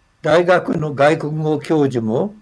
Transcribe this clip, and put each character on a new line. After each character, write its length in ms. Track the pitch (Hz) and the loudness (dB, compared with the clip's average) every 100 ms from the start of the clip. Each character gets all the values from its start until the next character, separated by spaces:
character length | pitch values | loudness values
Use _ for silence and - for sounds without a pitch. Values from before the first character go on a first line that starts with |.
| _ _ | _ _
大 240 | 151 160 180 | 0 2 4
学 320 | 180 - 170 | 2 0 -4
の 160 | 156 | -4
外 240 | 135 147 160 | 2 2 2
国 240 | 151 156 | -4 -4
語 160 | 156 151 | -2 -4
教 280 | - 160 139 | 0 0 0
授 180 | 123 | 0
も、 320 | 110 120 202 - | -2 -2 -4 -8